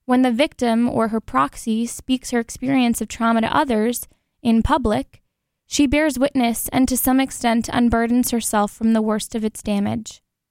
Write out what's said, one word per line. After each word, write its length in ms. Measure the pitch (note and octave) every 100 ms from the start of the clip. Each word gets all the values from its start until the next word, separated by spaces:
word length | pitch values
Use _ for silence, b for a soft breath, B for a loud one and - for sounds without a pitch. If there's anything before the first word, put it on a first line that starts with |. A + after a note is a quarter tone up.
When 180 | - B3+
the 80 | B3+
victim 580 | A3+ D#4+ - A#3+ A3+ A#3+
or 200 | - A3
her 120 | A3
proxy 640 | - B3+ C#4 - - A3
speaks 460 | A#3 - - B3+ -
her 80 | A#3+
experience 600 | A#3 - B3+ C4+ A#3+ A#3
of 80 | A3
trauma 320 | - A3+ A3+
to 140 | A3
others 520 | - D4 A3 A3 A#3+ - _ _ _
in 220 | A#3+ A3+
public, 580 | - D4+ A3+ A3 - _ _ _ _ _ _
she 200 | - C#4+
bears 320 | C#4+ D#4 B3+
witness 500 | C4+ C4 A#3 A3+ -
and 180 | C4 C4
to 80 | B3+
some 220 | - C4
extent 500 | C4+ - A#3+ A#3 A3+
unburdens 580 | - A#3+ A3+ A#3 A#3+ A#3+
herself 400 | A#3 - G#3+ G#3
from 220 | - A3+
the 100 | A3+
worst 320 | G#3+ G#3+ -
of 100 | A#3
its 180 | G#3+ -
damage." 600 | - G3+ G#3 A#3 A3 - _ _ _